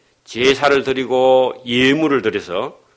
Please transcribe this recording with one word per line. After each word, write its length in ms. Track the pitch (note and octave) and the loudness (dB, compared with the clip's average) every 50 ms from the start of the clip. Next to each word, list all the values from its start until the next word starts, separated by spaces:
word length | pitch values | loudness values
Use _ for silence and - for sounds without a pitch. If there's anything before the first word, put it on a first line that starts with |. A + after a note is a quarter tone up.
| _ _ _ _ _ | _ _ _ _ _
제사를 580 | - - A2+ B2 C3+ C3+ C3 C#3+ C#3+ C#3 C3+ A#2+ | -14 -6 -2 0 0 0 2 2 2 2 2 0
드리고 720 | C3 C3 C3 C3 A2+ B2+ B2+ C3 C3 C3 C3 C3 B2 - - - | -2 -4 -4 -4 -2 -2 0 2 4 4 4 2 0 -2 -8 -10
예물을 560 | A#2+ A#2+ B2 C3 C3 C#3 D#3 D#3+ D3+ C#3 B2+ | -4 -2 0 2 2 2 2 0 0 0 0
드려서 580 | G#2 A2 G2 G2+ E2+ - F2 F#2+ A#2+ D3 - - _ _ _ | -2 -2 -4 -4 -8 -6 -6 -6 -6 -6 -10 -16 _ _ _